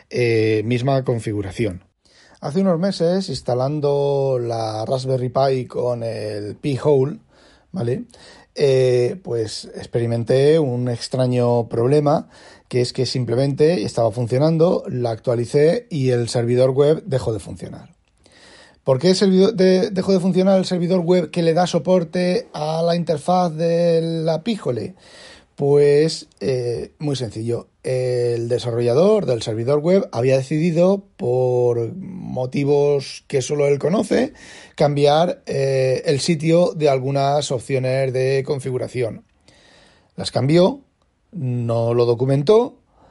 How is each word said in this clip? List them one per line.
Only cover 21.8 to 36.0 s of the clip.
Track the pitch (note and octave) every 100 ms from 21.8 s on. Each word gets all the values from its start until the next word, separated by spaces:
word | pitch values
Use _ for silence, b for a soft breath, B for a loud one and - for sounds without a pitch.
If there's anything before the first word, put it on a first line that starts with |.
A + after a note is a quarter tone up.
| E3 F#3 E3 F3+ F3+ G#3+ -
a | D#3+ D3+ D#3+
la | E3+ F3
interfaz | E3 D3+ - F3+ F3+
de | D#3 E3+ E3+ E3+ E3
la | E3 E3 D#3+ D#3+
Píjole? | A#3+ G#3 C#3+ A#2+ - - B B B B B -
Pues, | C#3+ C#3+ C#3+ C#3+ D#3+ - - -
eh, | F#3+ B2+ A#2+ A2+ - -
muy | D3+ C3
sencillo. | A2+ A2 A#2 A#2 - _
El | - B2+ B2+ B2 A#2+ A#2 A#2
desarrollador | A#2+ A#2+ A#2 A#2+ B2+ G3 G#3+ C#3
del | A2+
servidor | A#2 A2 A#2 D3
web | D#3+ F#3+ -
había | A#2 C3 C3+
decidido, | C3 D#3 F3 D#3+ F3+ G3+ - -
por | A#2+ B2+ B2+ B2 B2 A#2 A#2 -
motivos | B2+ - A2+ B2 B2+ C#3+ C#3 C#3+ C#3+ C#3+ C3 - -
que | C#3
solo | - D3 C#3+
él | C#3+
conoce, | D3 G#3 G3 - B3+ - B B B B
cambiar, | D3 C#3+ C#3+ D#3 F3 - -
eh, | C#3 C3+ C3+ C3 B2+